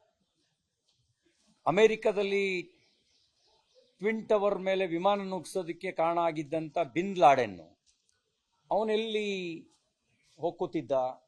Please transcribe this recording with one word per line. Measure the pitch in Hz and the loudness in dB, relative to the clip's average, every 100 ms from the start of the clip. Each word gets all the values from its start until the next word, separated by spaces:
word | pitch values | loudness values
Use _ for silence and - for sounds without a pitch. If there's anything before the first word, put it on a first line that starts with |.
| _ _ _ _ _ _ _ _ _ _ _ _ _ _ _ _ - | _ _ _ _ _ _ _ _ _ _ _ _ _ _ _ _ -2
ಅಮೆರಿಕದಲ್ಲಿ | 175 220 220 220 196 196 196 196 185 160 _ _ _ _ _ _ _ _ _ _ _ _ _ | 4 4 4 0 0 -2 0 -2 -4 -8 _ _ _ _ _ _ _ _ _ _ _ _ _
ಟ್ವಿನ್ | 196 220 - | -4 -4 0
ಟವರ್ | 214 202 196 | 2 2 0
ಮೇಲೆ | 190 190 190 | -2 -2 0
ವಿಮಾನ | 165 190 202 | 0 0 0
ನುಗ್ಸೋದಕ್ಕೆ | 196 190 147 190 165 165 185 | -2 -8 -6 -8 -6 -8 -8
ಕಾರಣ | 175 165 170 | -2 0 2
ಆಗಿದ್ದಂಥ | 170 156 147 160 160 175 156 | 0 -2 -6 -6 -4 -4 -2
ಬಿನ್ | 156 190 185 | -2 -4 6
ಲಾಡೆನ್ನು | 165 131 113 90 80 _ _ _ _ _ _ _ _ _ _ | 8 8 2 -4 -18 _ _ _ _ _ _ _ _ _ _
ಅವನೆಲ್ಲಿ | 180 220 214 226 214 208 196 180 165 - _ _ _ _ _ _ _ | -2 0 -2 -2 -4 -4 -4 -6 -10 -14 _ _ _ _ _ _ _
ಹೋಗ್ | 160 170 | -8 -4
ಕೂತಿದ್ದ? | 180 165 127 135 127 127 | -4 -4 -2 -2 -2 -6